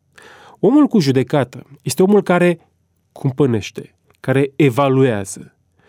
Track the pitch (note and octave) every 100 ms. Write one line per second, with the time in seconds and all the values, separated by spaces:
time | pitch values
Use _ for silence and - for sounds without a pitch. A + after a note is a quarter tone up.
0 | _ _ - - - - G3+ D4 C#4 A3
1 | C#3 C3 B2 D3 B2 B2+ - C#3 D3 -
2 | F#3+ G#3 - F3 F3 E3+ _ _ _ _
3 | _ - C3+ C3 C#3 A2 - - - _
4 | _ _ - C3 C#3+ - C#3+ A#2 C#3 C3
5 | C3+ G#2 F#2+ - - _ _ _